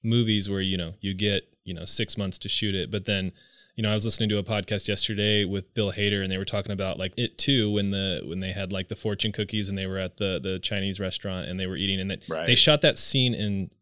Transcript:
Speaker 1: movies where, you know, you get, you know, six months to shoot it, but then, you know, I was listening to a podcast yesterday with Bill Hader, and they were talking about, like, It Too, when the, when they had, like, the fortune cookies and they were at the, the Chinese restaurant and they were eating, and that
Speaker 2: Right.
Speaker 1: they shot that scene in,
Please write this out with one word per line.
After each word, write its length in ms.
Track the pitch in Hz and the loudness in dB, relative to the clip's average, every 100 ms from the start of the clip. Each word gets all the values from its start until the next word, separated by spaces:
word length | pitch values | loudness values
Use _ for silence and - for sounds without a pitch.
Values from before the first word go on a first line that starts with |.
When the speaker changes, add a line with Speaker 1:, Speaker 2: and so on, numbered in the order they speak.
Speaker 1:
movies 460 | 113 120 110 104 101 | 0 2 4 2 2
where, 120 | 98 | 0
you 160 | 95 92 | 0 -2
know, 180 | 82 101 | -4 -6
you 140 | 98 | -4
get, 420 | 95 104 98 - _ | 0 2 2 -2 _
you 120 | - 85 | -12 -6
know, 100 | 87 | -2
six 320 | - 110 - | 0 0 -2
months 220 | 98 - | -2 -4
to 100 | 95 | -4
shoot 240 | - 107 | -2 0
it, 160 | 95 87 | -2 -2
but 160 | 101 92 | -4 0
then, 260 | 98 92 - - - - - | 0 -2 -6 -18 -20 -14 -4
you 80 | |
know, 80 | 107 | 0
I 20 | |
was 120 | 107 110 | 2 2
listening 240 | - 107 | 2 2
to 100 | 104 | 0
a 40 | |
podcast 440 | 98 107 - 101 - | 0 -2 -2 -2 0
yesterday 580 | 98 - 104 104 104 95 | 0 0 0 2 2 2
with 300 | 98 - 117 | -2 -4 -2
Bill 160 | 101 | 0
Hader, 320 | 101 104 101 | 0 0 0
and 80 | 95 | -2
they 80 | 95 | -4
were 60 | 98 | -2
talking 260 | 101 98 | -4 -4
about, 260 | 95 95 - | -4 -4 -4
like, 160 | 92 - | -4 -4
It 220 | 120 - | -2 0
Too, 340 | - 135 104 | 2 4 4
when 200 | 104 101 | 2 0
the, 320 | 98 95 85 - | 0 -2 -4 -4
when 140 | 90 | -6
they 120 | 95 | -6
had, 220 | 92 95 | -6 -4
like, 140 | 95 95 | -6 -6
the 80 | 104 | -6
fortune 360 | 107 101 107 | -4 -2 -2
cookies 380 | 101 104 107 98 | -2 -2 -2 -2
and 80 | 98 | -4
they 80 | 95 | -4
were 140 | 95 | -4
at 180 | 92 - | -4 -2
the, 220 | 98 87 | -2 -2
the 160 | 95 92 | -2 -4
Chinese 420 | - 101 98 95 | -2 -2 -2 -2
restaurant 480 | 95 - 98 92 - | -4 -4 -4 -6 -4
and 120 | 92 | -4
they 80 | 92 | -4
were 100 | 92 | -2
eating, 220 | 95 95 | 0 0
and 100 | 98 | -2
that 180 | 95 - | -6 -4
Speaker 2:
Right. 200 | 80 85 | -2 4
Speaker 1:
they 80 | 120 | 6
shot 260 | - 151 | 8 6
that 160 | 151 - | 4 4
scene 380 | - 139 123 113 | 2 4 2 2
in, 340 | 104 98 92 - | 0 0 -2 -8